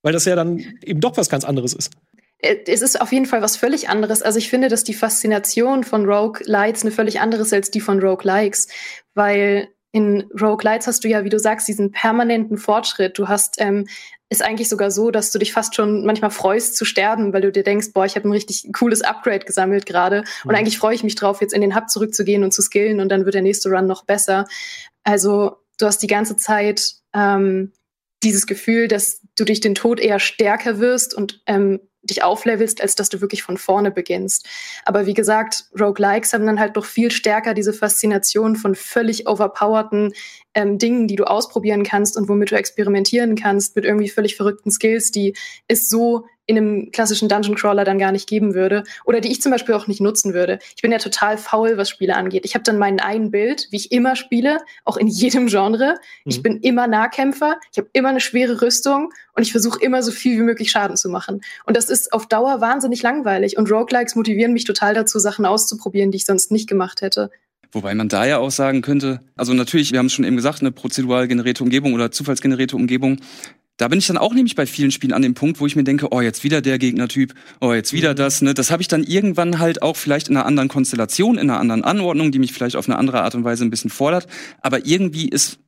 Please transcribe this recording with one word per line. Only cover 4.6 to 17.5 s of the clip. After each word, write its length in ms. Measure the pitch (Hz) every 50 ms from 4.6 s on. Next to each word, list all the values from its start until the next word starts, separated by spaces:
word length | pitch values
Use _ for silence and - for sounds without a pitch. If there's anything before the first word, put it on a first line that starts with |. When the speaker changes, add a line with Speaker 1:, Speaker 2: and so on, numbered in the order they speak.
| 262 262
Speaker 2:
dass 160 | 226 226 -
die 100 | - 208
Faszination 880 | - - 220 220 - - 214 214 202 202 - - 226 233 254 269 262
von 220 | 240 - - 214 202
Roguelites 760 | 196 202 208 214 220 214 - - - 214 202 202 214 220 -
eine 80 | - 220
völlig 300 | 214 - 220 214 214 -
andere 200 | - 226 226 214
ist 120 | 214 220 214
als 160 | 202 196 -
die 100 | - 214
von 200 | 214 - 196 196
Roguelikes. 680 | 190 190 190 190 - 196 185 202 214 202 202 - - - - - - - - - _ _ _
Weil 540 | 208 208 202 202 202 202 202 202 202 - - _ _ _ _
in 380 | - 220 214 208 202 202 196 202 - 202
Roguelites 460 | 220 214 208 214 214 214 220 226 -
hast 160 | 247 226 -
du 60 | - 220
ja, 160 | 220 214 196
wie 60 | 202
du 100 | 208 214
sagst, 260 | 214 214 220 220 -
diesen 240 | - - 214 202 202
permanenten 680 | 202 - - 226 226 240 240 233 233 226 220 220 208 208
Fortschritt. 600 | - - 208 220 226 - - - 190 185 190 -
Du 80 | 202
hast, 300 | 185 208 202 - - - -
ähm, 300 | 214 202 202 208 202 - - - - - - _ _ _
ist 120 | 208 196
eigentlich 280 | - 220 214 220 233 -
sogar 240 | 220 196 202 202
so, 180 | 196 202 220 233
dass 220 | 226 214 214 -
du 80 | - 208
dich 120 | 208 214
fast 220 | - 233 220 220 -
schon 320 | - 214 208 208 208 -
manchmal 240 | 208 220 220 214 208
freust 460 | 202 - - 190 202 226 233 - -
zu 80 | - 226
sterben, 480 | - - 196 196 208 226 226 214 202
weil 80 | 185 196
du 80 | 190 196